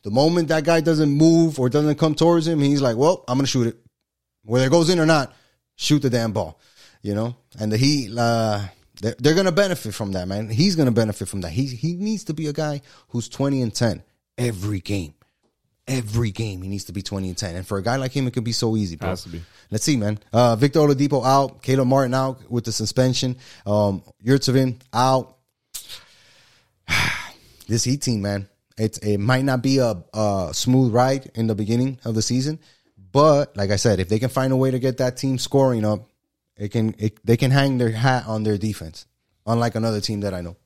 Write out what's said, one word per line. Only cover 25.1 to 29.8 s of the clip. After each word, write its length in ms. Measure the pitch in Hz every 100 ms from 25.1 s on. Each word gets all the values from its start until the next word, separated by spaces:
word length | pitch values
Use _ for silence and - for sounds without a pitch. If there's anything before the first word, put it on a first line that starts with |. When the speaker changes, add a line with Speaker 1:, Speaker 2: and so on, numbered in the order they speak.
| 131 - _ _ _ _ - - - _ _ _ _ _ _ _ _ -
Speaker 1:
<sighs> 80 | - - - - - _ _ -
This 140 | 110
Heat 200 | 120 139
team, 200 | 139 110
man. 260 | 101 101 98 _ _ -
It's, 200 | 110 -
it 200 | 104 101
might 260 | 101 131
not 180 | 139 127
be 160 | 135
a, 180 | 135